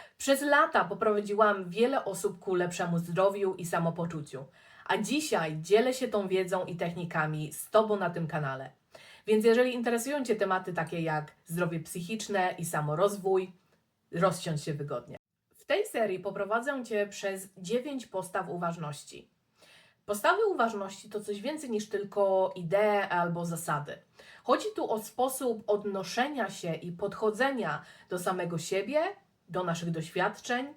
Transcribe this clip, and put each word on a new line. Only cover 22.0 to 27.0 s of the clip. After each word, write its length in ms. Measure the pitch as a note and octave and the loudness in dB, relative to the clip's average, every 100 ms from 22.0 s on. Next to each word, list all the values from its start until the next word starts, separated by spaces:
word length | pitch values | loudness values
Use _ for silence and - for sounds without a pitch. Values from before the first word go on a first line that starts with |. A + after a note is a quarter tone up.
| G3+ G#3 G3 F#3+ F#3+ F3+ | -2 2 4 4 2 -2
idee 540 | E3+ G3 G#3+ G#3 F#3+ | 0 4 4 2 2
albo 360 | F3 F3 E3+ E3+ | 0 0 -2 -4
zasady. 520 | E3 - D3 C#3+ - _ - - - | -4 -2 -4 -4 -12 _ -20 -20 -10
Chodzi 220 | - D#4 G#4+ - | 2 2 2 -4
tu 160 | C4 | -2
o 80 | A3 | -2
sposób 640 | - - C4 - C4 G#3+ - | -4 0 0 0 -2 -2 0
odnoszenia 840 | G#3 G3+ G3 F3 A#3+ C#4 C#4 G3 | 0 0 -4 -4 -2 -2 0 -4
się 260 | - F3 D#3+ | -4 -6 -6
i 160 | F3 | -8
podchodzenia 880 | F3 | -6